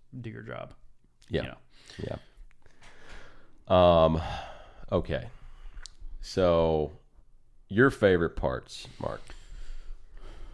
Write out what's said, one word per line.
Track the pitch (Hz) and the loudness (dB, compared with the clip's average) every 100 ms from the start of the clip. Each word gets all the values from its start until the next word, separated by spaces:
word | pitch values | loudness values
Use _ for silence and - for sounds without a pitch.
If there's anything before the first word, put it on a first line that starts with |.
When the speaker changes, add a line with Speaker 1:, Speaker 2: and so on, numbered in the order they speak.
| - 127 | -20 -14
Speaker 1:
do | 113 | -14
your | 110 | -12
job." | 110 - - - - - _ _ - | -12 -12 -14 -18 -20 -20 _ _ -6
Speaker 2:
Yeah. | 73 | -4
Speaker 1:
You | 64 60 _ - - - - | -4 -10 _ -20 -20 -12 -10
know? | - - - - - - - - - - - - - - - - | -10 -12 -20 -20 -20 -20 -20 -20 -18 -16 -16 -16 -18 -20 -14 2
Speaker 2:
Yeah. | 92 87 85 80 | 6 8 8 6
Um, | 80 - - - - - - - | 4 -2 -8 -12 -16 -20 -16 -2
okay. | 92 - 71 - - - - - - - - - - | -2 -2 -6 -8 -14 -18 -16 -14 -14 -16 -14 -12 -12
So, | - - 90 85 82 78 73 - _ _ - - _ - - | -6 2 4 4 4 2 -2 -6 _ _ -20 -20 _ -20 -2
your | 95 131 | 4 4
favorite | 131 101 90 82 - | 6 6 6 2 -2
parts, | 69 64 - - - - | -4 -4 -8 -16 -16 -10
Mark? | - - - - - - - - - - - - - - - | -8 -8 -12 -16 -16 -12 -10 -8 -10 -12 -14 -16 -16 -16 -16